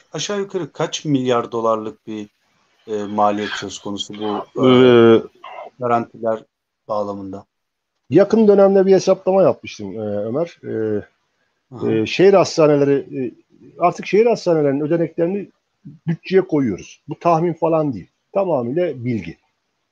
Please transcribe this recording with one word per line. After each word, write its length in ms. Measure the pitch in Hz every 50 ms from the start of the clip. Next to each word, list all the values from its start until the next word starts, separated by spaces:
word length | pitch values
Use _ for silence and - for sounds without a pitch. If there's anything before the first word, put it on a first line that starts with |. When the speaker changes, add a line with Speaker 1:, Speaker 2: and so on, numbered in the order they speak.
| _ _ -
Speaker 1:
aşağı 260 | 160 151 - 208 202
yukarı 320 | 196 196 - 185 170 139
kaç 340 | _ - 156 175 - - -
milyar 460 | 160 143 131 127 127 120 117 113 -
dolarlık 560 | - 117 113 113 110 110 107 110 107 _ _ -
bir, 200 | 107 107 104 104 _ _ _ _ _ _ _ _ _ _ _ -
e, 160 | 107 104 104
maliyet 460 | 101 104 104 104 104 104 104 104 98
söz 300 | - - - 98 92 -
konusu 340 | - 107 101 98 - - 104 104
bu, 460 | 107 107 104 104 - - - - 131
e, 40 | 131
Speaker 2:
Ee, 520 | 127 123 127 127 120 117 117 117 113 110 - - _ _ - - - - - - _ -
Speaker 1:
garantiler 640 | 123 120 120 117 113 - - 117 110 113 113 110 - _ _ _ _ _ _ _ _ -
bağlamında? 580 | 110 104 104 101 101 101 98 98 95 98 - _ _ _ _ _ _ _ _ _ _ _ _ -
Speaker 2:
Yakın 380 | 123 170 196 196 - 226 220 208
dönemde 380 | 202 202 196 196 196 196 190
bir 80 | 196 190
hesaplama 480 | 180 - 190 190 185 - 185 185 196 180
yapmıştım, 480 | 139 110 - - 104 - - 107 98 90
e, 40 | 110
Ömer. 580 | 107 104 101 104 104 113 113 143 170 170 - _ -
E, 400 | 120 113 110 110 110 107 104 - _ _ _ _ _ _ _ _ _ _ _ _ _ 131
Speaker 1:
Aha. 160 | 113 - 117
Speaker 2:
e, 140 | 110 113 110
şehir 280 | 107 - - 175 196 196
hastaneleri, 840 | 185 160 - - - 156 147 151 143 143 139 143 139 - - 147 139
e, 120 | 131 113 - _ _ _ _ _ - - - -
artık 280 | 160 175 170 - 190 -
şehir 180 | - 202 226
hastanelerinin 560 | 240 220 - - 180 170 156 147 143 135 143
ödeneklerini 680 | 151 143 170 165 170 156 - - 165 170 190 202 180 131 _ _ _ _ _ _ - 160 151 - - 160
bütçeye 340 | 170 - - - 185 190
koyuyoruz. 600 | 180 - 165 147 135 117 92 85 87 - - _ _ -
Bu 100 | 147 -
tahmin 340 | - 175 170 160 170 180 160
falan 400 | - 170 160 160 160 156 147 123
değil. 140 | 95 - _ _ _ _ _ -
Tamamıyla 720 | 190 196 180 160 131 120 117 135 170 180 170 143 127 117
bilgi. 320 | 123 120 107 85 85 80 _ _ _ _ _ _ _ _ _ _ _